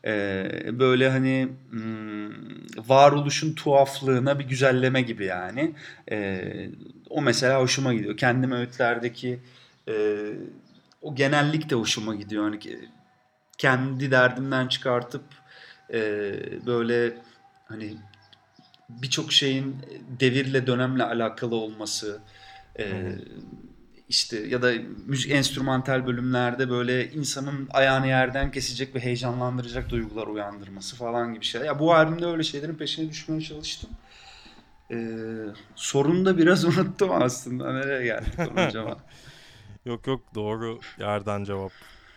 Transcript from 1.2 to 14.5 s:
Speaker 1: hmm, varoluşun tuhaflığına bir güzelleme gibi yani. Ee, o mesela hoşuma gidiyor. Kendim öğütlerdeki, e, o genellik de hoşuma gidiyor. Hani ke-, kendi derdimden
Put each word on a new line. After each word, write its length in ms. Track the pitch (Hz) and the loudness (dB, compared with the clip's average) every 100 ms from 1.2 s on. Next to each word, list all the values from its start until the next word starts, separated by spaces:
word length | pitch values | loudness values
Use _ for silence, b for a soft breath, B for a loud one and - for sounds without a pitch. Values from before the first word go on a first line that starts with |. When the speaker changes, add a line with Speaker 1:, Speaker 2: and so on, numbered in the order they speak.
| 131 131 131 131 - | 2 0 -2 -6 -12
Speaker 1:
hmm, 600 | 113 110 110 107 104 104 107 - - - - 113 | -8 -8 -8 -8 -8 -8 -12 -14 -16 -14 -14 6
varoluşun 640 | 135 143 143 143 - 160 | 10 10 10 0 0 -2
tuhaflığına 840 | 156 - 139 135 - 135 127 135 143 | -2 4 6 6 2 2 2 4 0
bir 60 | |
güzelleme 580 | 127 131 135 127 131 131 | -2 4 4 6 4 2
gibi 220 | 120 101 | 0 -2
yani. 500 | 95 90 90 117 160 147 B B - | -4 -4 -6 -2 -4 -4 B B -8
Ee, 600 | 107 101 95 98 95 95 - - - - | -4 -2 -4 -6 -8 -12 -14 -18 -20 -8
o 120 | - | 0
mesela 380 | 139 117 127 135 | 2 4 4 4
hoşuma 340 | 127 135 131 | 2 2 0
gidiyor. 220 | 117 104 104 | 0 -2 0
Kendim 360 | 127 123 131 | 2 2 0
öğütlerdeki, 880 | 123 123 - 120 117 120 117 127 123 b b b b - | -2 -6 0 0 2 -2 -6 -6 -6 b b b b -6
e, 280 | 110 107 104 104 95 92 90 - - _ _ | 0 0 0 -4 -8 -12 -16 -20 -20 _ _
o 120 | 151 | -10
genellik 560 | 135 135 147 147 151 151 | 0 2 4 2 0 0
de 40 | |
hoşuma 400 | 123 110 - 110 | 0 0 -2 -4
gidiyor. 300 | 107 101 107 | -8 -6 -2
Hani 120 | 107 104 | -2 -4
ke-, 320 | - 60 - _ _ _ _ _ _ _ | -12 -14 -16 _ _ _ _ _ _ _
kendi 520 | 143 127 135 127 139 | 2 4 0 -4 2
derdimden 580 | 131 127 123 135 | 6 6 4 -2